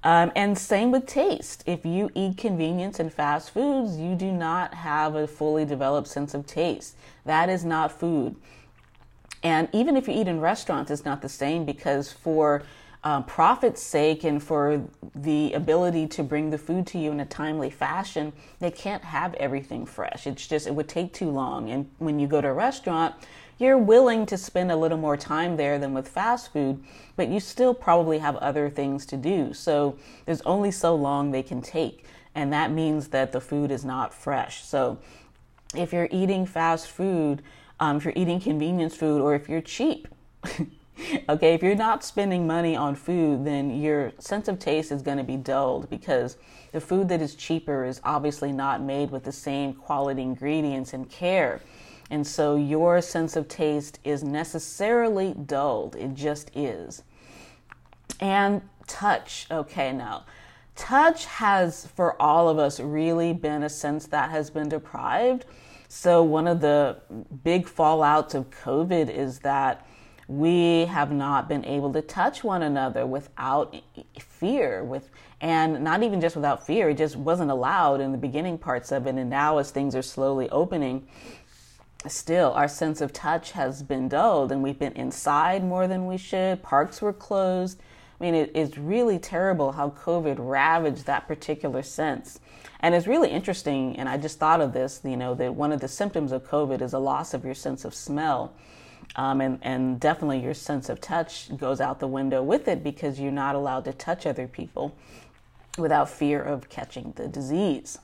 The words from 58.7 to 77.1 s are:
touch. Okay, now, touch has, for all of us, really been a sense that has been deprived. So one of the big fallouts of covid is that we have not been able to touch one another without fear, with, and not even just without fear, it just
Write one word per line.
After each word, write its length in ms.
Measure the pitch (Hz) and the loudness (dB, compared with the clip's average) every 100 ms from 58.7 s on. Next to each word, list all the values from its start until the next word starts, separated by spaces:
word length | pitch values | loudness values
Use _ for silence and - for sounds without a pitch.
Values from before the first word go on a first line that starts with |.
| _ | _
touch. 600 | - - 202 139 - - - | -16 -2 0 0 -2 -16 -6
Okay, 420 | 160 143 180 135 | -6 -4 -4 -4
now, 340 | 131 113 104 - - - - - | -4 -6 -10 -12 -20 -20 -20 -20
touch 500 | - - 269 320 320 | -14 2 6 6 4
has, 600 | - - 214 196 175 160 - | -8 -2 2 4 2 -2 -14
for 340 | - 175 - | 0 0 4
all 280 | 151 160 170 | 6 6 6
of 100 | 156 | 6
us, 200 | 143 143 | 2 0
really 540 | 143 151 165 165 170 | -4 0 2 2 2
been 300 | 170 156 151 | 0 -2 -2
a 60 | 147 | -4
sense 360 | 147 147 151 - | -4 -4 -4 -2
that 220 | 151 139 | -2 0
has 220 | 156 151 | -2 -4
been 180 | 160 151 | -4 -4
deprived. 760 | 151 151 139 131 139 247 254 - - - - - | -4 -6 -8 -2 2 2 0 -6 -20 -20 -20 -20
So 340 | - 175 175 | 0 6 8
one 260 | 165 156 170 | 6 4 2
of 140 | 170 | 4
the 360 | 147 147 139 - - 110 - 135 | 4 4 4 -2 -12 -14 -14 -4
big 220 | 160 180 | 2 2
fallouts 680 | 175 - 156 160 147 151 151 | 0 2 4 6 6 4 2
of 160 | 139 131 | -6 -6
covid 580 | - 127 139 175 175 135 | -10 -2 0 2 2 0
is 300 | - 135 131 | -2 -4 -4
that 480 | 139 139 135 120 - - - - - | -2 2 0 -2 -10 -20 -20 -20 -8
we 580 | 139 165 175 170 165 | 0 4 6 6 4
have 260 | 170 175 143 | 4 0 0
not 380 | 147 139 139 - | 0 2 0 0
been 160 | 143 | -4
able 260 | - 139 139 | -2 -2 0
to 80 | 147 | -2
touch 400 | 151 196 220 294 | -4 0 0 0
one 180 | 226 185 | -2 0
another 440 | 156 139 131 123 | 0 0 0 -2
without 720 | 127 135 143 - 131 143 - - - - - - | -2 -4 -8 -8 0 0 0 -8 -18 -20 -20 -20
fear, 640 | - - 180 269 151 95 | -20 -4 -2 0 0 -2
with, 260 | 120 135 - - - - | -6 -8 -12 -20 -20 -8
and 420 | 160 160 160 143 | 0 2 2 0
not 200 | 156 180 | 0 2
even 180 | 233 190 | 2 2
just 140 | 165 | 0
without 300 | 165 143 127 | 0 0 0
fear, 240 | - 190 170 | 0 2 2
it 80 | 143 | 2
just 180 | 156 | -2